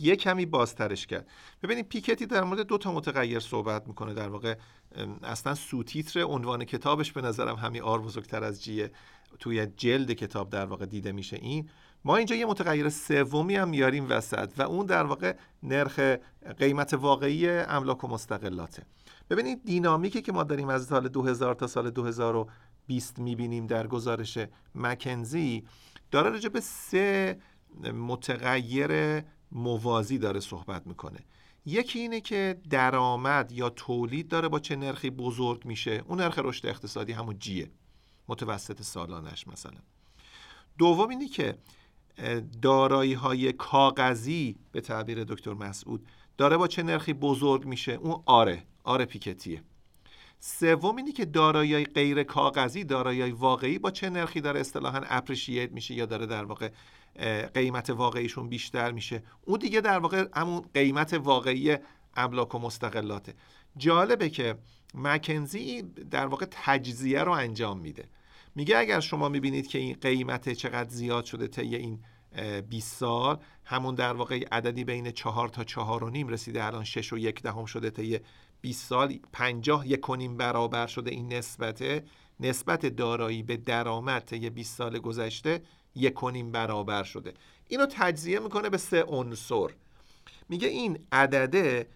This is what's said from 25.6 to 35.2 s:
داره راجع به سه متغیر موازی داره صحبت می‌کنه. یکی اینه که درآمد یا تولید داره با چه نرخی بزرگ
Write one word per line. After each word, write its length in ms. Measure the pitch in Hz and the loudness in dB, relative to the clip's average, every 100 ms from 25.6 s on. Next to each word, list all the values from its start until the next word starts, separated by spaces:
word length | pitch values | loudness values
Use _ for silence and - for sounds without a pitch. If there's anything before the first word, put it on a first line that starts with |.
| 110 - - - - | -8 -20 -20 -20 0
داره 180 | 143 185 | 2 2
راجع 200 | 220 220 | 2 -2
به 100 | 233 | -4
سه 800 | - - - 190 202 196 190 190 - _ _ - 117 | -6 -10 -2 2 2 2 0 -4 -12 _ _ -12 -8
متغیر 1300 | 117 120 123 - 123 123 131 117 131 151 156 151 151 151 - _ | -6 -4 -4 -4 -2 0 0 0 0 2 2 2 0 -4 -16 _
موازی 680 | 120 120 113 120 113 104 135 | -6 -2 0 2 2 2 0
داره 220 | 104 98 | 0 -2
صحبت 480 | 95 90 87 90 85 | -4 -10 -10 -10 -10
می‌کنه. 320 | 85 76 98 - _ - _ 147 | -12 -14 -14 -18 _ -20 _ -4
یکی 340 | 202 247 233 | -2 -2 -4
اینه 220 | 233 226 | -4 -6
که 400 | 214 202 190 180 156 | -4 -2 -2 -4 0
درآمد 840 | 139 127 127 127 123 135 143 120 | 4 6 6 4 2 2 2 2
یا 180 | 123 120 | -2 -2
تولید 580 | 120 - 120 120 139 160 | -2 -2 -2 0 -2 -2
داره 200 | 165 165 | 0 2
با 120 | 151 | 0
چه 160 | 151 143 | -2 -4
نرخی 340 | 139 131 135 | -4 -4 -4
بزرگ 560 | 127 | -4